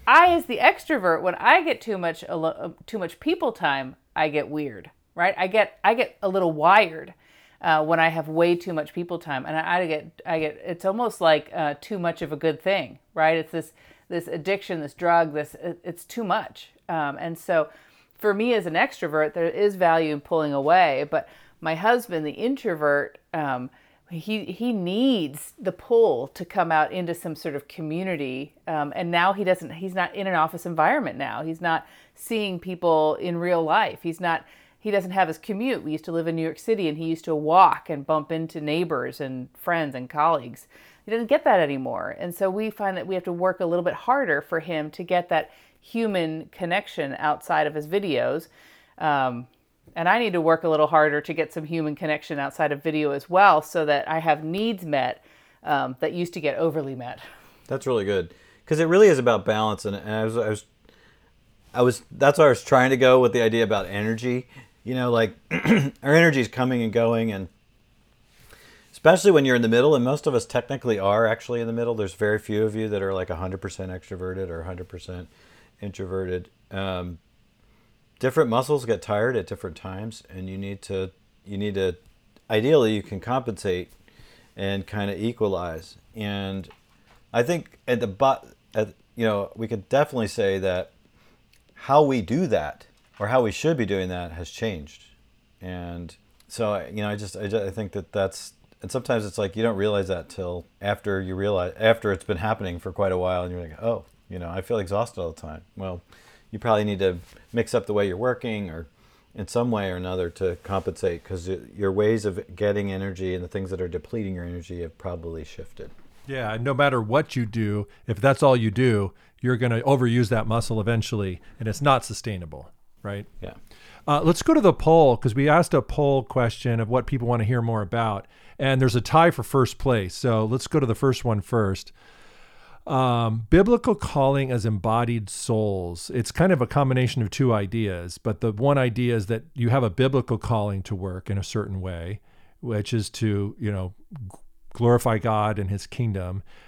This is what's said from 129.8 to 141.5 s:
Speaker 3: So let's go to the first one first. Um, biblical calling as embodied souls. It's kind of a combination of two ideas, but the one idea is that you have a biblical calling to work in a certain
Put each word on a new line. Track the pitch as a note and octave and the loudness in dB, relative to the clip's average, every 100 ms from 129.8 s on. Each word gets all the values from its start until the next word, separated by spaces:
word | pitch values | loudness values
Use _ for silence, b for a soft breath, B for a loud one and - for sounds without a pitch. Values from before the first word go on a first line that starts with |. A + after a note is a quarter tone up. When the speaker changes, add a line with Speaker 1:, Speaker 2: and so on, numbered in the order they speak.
| C3+ A#2 F#2 | 0 0 0
Speaker 3:
So | - B2+ A2 | -4 0 0
let's | A2 B2+ - | 0 -2 -2
go | D#3 | 0
to | B2+ | 0
the | |
first | A2+ C#3 B2 | 0 0 0
one | A#2+ G#2 | 0 -2
first. | - A#2+ G2+ F#2+ - - b b b b b b b b - | 0 0 0 -2 -8 -20 b b b b b b b b -4
Um, | C3 B2+ A#2 A#2 A2+ G#2+ | 0 2 2 0 -2 4
biblical | E3 G3 A#3+ B3 | 6 6 4 2
calling | G#3 - C#3+ C3+ C#3 C3 | -2 -2 2 2 2 0
as | B2 A2 | -2 0
embodied | G#2+ A2 A2+ A#2+ A#2 G2+ | -2 0 0 0 -2 -6
souls. | - - A2 G#2+ F#2+ F2 E2+ - | -10 -2 0 0 -2 -4 -8 -6
It's | B2 A2+ | -4 -4
kind | - F#3 | 2 4
of | E3+ | 4
a | A#2+ | 2
combination | D3 C3+ B2+ B2 C3+ | 2 2 2 0 0
of | A2 | -4
two | - C3 | 0 2
ideas, | A2 G2 A2+ G#2 F2 F2 - | 2 0 -2 -2 -4 -8 -8
but | A2+ G2+ | -6 -2
the | A#2 | -2
one | G#2 C#3 C#3+ | 0 2 2
idea | B2 A2 B2 | 2 0 0
is | A2+ F#2+ | 0 0
that | A2+ - | -4 -6
you | - A#2 | -4 0
have | C3+ | 2
a | A#2 | 0
biblical | F2 C3 C3+ - A2+ | 2 2 2 0 -4
calling | - A2+ G#2 G2 | 0 0 0 -4
to | F#2+ | -6
work | G2 F#2+ F#2 - | -8 -6 -8 -6
in | G2 | -4
a | |
certain | - | -4